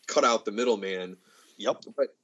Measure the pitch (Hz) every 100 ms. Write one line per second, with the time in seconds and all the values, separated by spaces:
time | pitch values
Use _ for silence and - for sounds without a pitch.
0 | - 151 127 113 110 104 123 104 95 92
1 | 92 92 _ _ _ - 117 123 - -
2 | 135 _